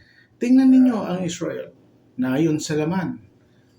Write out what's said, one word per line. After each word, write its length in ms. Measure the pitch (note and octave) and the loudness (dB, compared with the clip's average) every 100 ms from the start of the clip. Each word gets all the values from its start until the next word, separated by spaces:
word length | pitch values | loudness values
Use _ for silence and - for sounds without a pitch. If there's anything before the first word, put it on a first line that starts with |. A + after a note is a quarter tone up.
| _ _ _ - | _ _ _ -6
Tingnan 320 | B3 C4 C4 | 2 4 6
ninyo 320 | C4 B3+ G#3+ | 6 4 2
ang 160 | - F3+ | -4 -6
Israel, 560 | F3 - - D3+ - - _ _ _ - | -6 -6 -8 -10 -12 -20 _ _ _ -6
na 240 | B2+ C3 | -2 0
ayon 160 | D#3+ D3+ | 0 -2
sa 240 | - D3+ | -4 -4
laman, 400 | D#3 F#3 D#3 A#2+ - _ _ _ _ | -2 -4 -6 -10 -16 _ _ _ _